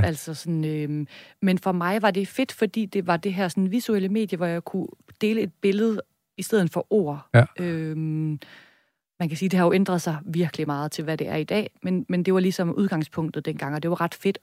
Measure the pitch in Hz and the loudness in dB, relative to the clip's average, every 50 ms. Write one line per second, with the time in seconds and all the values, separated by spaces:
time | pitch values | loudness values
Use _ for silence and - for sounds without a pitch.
0 | 104 170 156 - - 165 160 139 - 165 165 160 156 156 156 151 151 147 151 151 | 6 6 2 -4 -8 -10 -12 -8 -6 -4 -2 -2 -2 -2 -2 -4 -4 -4 -4 -4
1 | 147 - - - - - - _ - 185 185 185 - 190 185 175 170 180 196 226 | -6 -6 -10 -16 -20 -20 -6 _ 2 2 2 2 2 0 0 0 0 0 0 2
2 | 196 208 180 196 196 - - - 262 - - - 226 202 - 220 220 190 - 202 | 2 2 2 0 -2 -2 -2 -2 -2 -2 -2 -2 -2 -2 0 -2 -4 -2 -2 -2
3 | 180 185 170 165 - 202 185 190 196 180 - 196 190 185 196 247 - - 220 202 | 0 0 0 0 0 -2 -2 0 -2 0 0 0 0 2 0 0 0 0 0 0
4 | 185 196 202 226 220 180 185 160 180 170 170 170 - - - 190 - - - - | 0 0 0 0 -2 -2 -2 -2 -2 0 -2 -2 -4 -4 -4 -4 -4 -6 -8 -14
5 | _ - - - - 208 226 226 196 175 - _ - 202 190 208 220 226 214 196 | _ -20 -6 -2 0 0 2 0 0 -2 -4 _ 2 2 4 4 2 2 0 -2
6 | - _ _ _ _ _ _ - 180 - 226 214 175 156 - 170 - - 208 214 | -4 _ _ _ _ _ _ -12 -4 0 2 4 4 2 0 -2 -2 2 2 2
7 | 180 147 143 147 - _ - 117 123 - - - 180 175 165 160 160 156 156 156 | 2 2 -2 -6 -2 _ 6 6 6 6 2 -4 -4 -4 -2 -4 -4 -4 -4 -4
8 | 156 156 156 156 156 156 151 143 - - - - - _ _ _ _ _ _ _ | -2 -2 -2 -2 -2 -2 -4 -6 -8 -14 -20 -20 -20 _ _ _ _ _ _ _
9 | _ _ _ - 175 156 156 156 190 185 190 180 175 170 170 190 196 190 180 170 | _ _ _ -4 -4 -4 -2 -2 -2 0 2 4 4 6 6 4 4 2 0 0
10 | - 175 156 147 160 - 160 170 175 151 - - 156 151 143 143 147 151 - - | 0 -2 -4 -4 -6 -4 -2 0 0 0 -2 -4 -4 -4 -4 -4 -4 -6 -6 -6
11 | 156 151 160 147 156 - 151 156 151 - - 214 208 - - _ - 180 185 180 | -4 -4 -4 -4 -4 -4 -4 -4 -2 -2 -2 -2 -2 -4 -8 _ -4 -2 0 0
12 | - - 180 180 170 190 185 190 185 190 180 - 180 170 - - 202 196 185 156 | 0 0 0 0 2 4 4 4 4 2 2 2 0 0 2 2 2 2 2 0
13 | 156 - - 170 160 147 - 151 143 160 156 151 151 139 147 151 156 170 175 - | -2 -2 -4 -4 -4 -4 -4 -4 -6 -6 -6 -4 -4 -4 -4 -2 -2 -2 -2 0
14 | 170 170 - - - 196 196 - | -2 -2 -4 -2 -2 -2 -2 -2